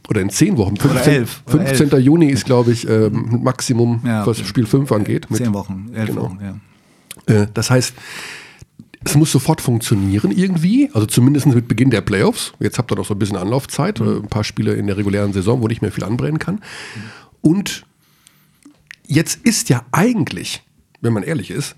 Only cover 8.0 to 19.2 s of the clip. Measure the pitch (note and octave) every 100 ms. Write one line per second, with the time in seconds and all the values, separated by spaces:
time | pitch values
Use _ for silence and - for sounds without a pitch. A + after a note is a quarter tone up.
8 | - - - - - - - - - -
9 | - D3 D#3 C#3 - D#3 - A#2 - G#2
10 | G2 G2+ F#3 F#3 F#3+ E3+ E3+ B3 C#4 A2+
11 | G#2 - B2 D3 C#3+ B2 A#2+ A2 C3 G#2+
12 | - G2 D#3+ A#3+ - - A2 - A#2+ G2+
13 | F#2+ G2+ G2+ G2 F#2+ C3 - - E3+ G#3
14 | A2 G#2+ G#2 - G#2+ - G#2+ G#2+ G2+ G2
15 | G2 G2+ G2+ G2 F#2 B2+ A2 A#2+ G#2 -
16 | G#2 B2 C3+ D#3 - G#3 - - - A2+
17 | A2 - - _ D#3 F#3+ - - - _
18 | _ _ _ _ _ _ - _ - -
19 | - C#3+